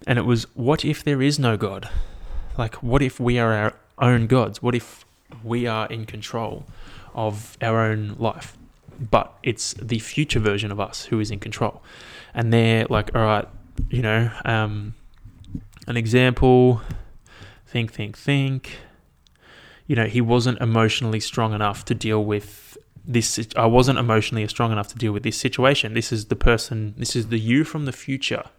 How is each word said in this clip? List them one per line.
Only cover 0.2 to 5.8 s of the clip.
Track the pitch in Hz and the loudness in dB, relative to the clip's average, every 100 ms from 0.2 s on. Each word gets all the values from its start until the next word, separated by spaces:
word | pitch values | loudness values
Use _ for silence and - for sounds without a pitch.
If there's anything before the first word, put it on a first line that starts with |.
| 95 | 2
was, | 117 - - | 0 -2 -4
"What | 120 156 | 0 0
if | 139 151 - | 0 -2 -2
there | 139 | 0
is | 139 143 | 0 2
no | 127 107 | 0 0
God? | 104 98 - - - - - - - - | -2 -6 -4 -4 -4 -8 -8 -6 -6 -4
Like, | 110 - | -6 -6
what | 120 135 | 0 2
if | 127 - | 2 0
we | 123 123 | 0 2
are | 113 | 2
our | 107 107 - _ - | 2 0 -4 _ 0
own | 123 123 113 | 4 4 4
gods? | 131 101 101 | 4 2 0
What | 123 120 | -2 -2
if | - - - _ _ 117 | -4 -14 -20 _ _ -16
we | 113 120 120 | -6 -4 -2
are | 110 | -2